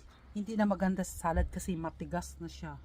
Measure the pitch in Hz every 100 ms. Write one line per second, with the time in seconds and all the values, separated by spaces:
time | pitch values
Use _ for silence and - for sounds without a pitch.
0 | - - - 208 202 214 208 180 190 190
1 | 180 - 170 175 - 180 - 165 165 -
2 | 151 175 - - 165 - 160 139